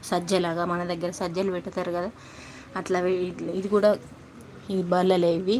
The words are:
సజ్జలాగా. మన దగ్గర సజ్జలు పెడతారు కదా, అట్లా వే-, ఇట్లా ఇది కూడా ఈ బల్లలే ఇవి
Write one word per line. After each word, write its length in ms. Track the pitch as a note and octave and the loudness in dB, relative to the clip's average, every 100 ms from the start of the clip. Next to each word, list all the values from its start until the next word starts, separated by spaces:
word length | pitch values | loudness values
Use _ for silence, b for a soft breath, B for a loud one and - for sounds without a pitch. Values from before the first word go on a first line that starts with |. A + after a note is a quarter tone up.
| - | -2
సజ్జలాగా. 540 | F3+ F3 F#3 F3 E3 F3 | -2 0 0 0 0 -2
మన 80 | F3 F3 | -2 -2
దగ్గర 180 | F3 F3 F3+ | -4 -4 -4
సజ్జలు 320 | F3+ E3+ F#3+ F3+ | -4 -2 -2 -2
పెడతారు 360 | F3 F#3 F3+ F3 | -6 -6 -4 -2
కదా, 140 | F3+ - B B B B B F#3+ | -4 -8 B B B B B -8
అట్లా 200 | F3+ F3+ F3+ | -2 0 2
వే-, 160 | F#3 F3+ | 0 -2
ఇట్లా 220 | F3 E3+ F3+ | -4 -6 -4
ఇది 100 | F#3+ G#3 | 2 4
కూడా 140 | G#3 G3+ - - - - - - - F#3+ | 4 2 -2 -18 -20 -20 -18 -18 -4 -2
ఈ 20 | F3 | 2
బల్లలే 400 | F3+ F#3 F#3 E3+ E3+ | 4 6 6 6 2
ఇవి 160 | F#3 A3+ | 2 0